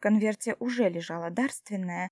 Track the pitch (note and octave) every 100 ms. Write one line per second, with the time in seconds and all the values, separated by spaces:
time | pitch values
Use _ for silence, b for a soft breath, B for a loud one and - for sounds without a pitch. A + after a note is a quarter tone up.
0 | G#3 G#3+ G#3+ G#3 A#3+ - A#3+ A#3+ G3+ E3+
1 | E3 E3 E3+ F3 C4+ - - G3+ F3+ F3
2 | F#3